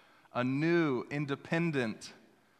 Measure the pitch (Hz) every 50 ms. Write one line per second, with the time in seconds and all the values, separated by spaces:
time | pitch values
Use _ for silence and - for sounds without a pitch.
0 | - - - - _ - - 120 123 127 135 143 156 165 170 170 165 147 127 117
1 | - - 143 147 151 139 139 131 - - 170 165 170 170 147 135 120 107 95 -
2 | - - - - - - _ _ _ _ _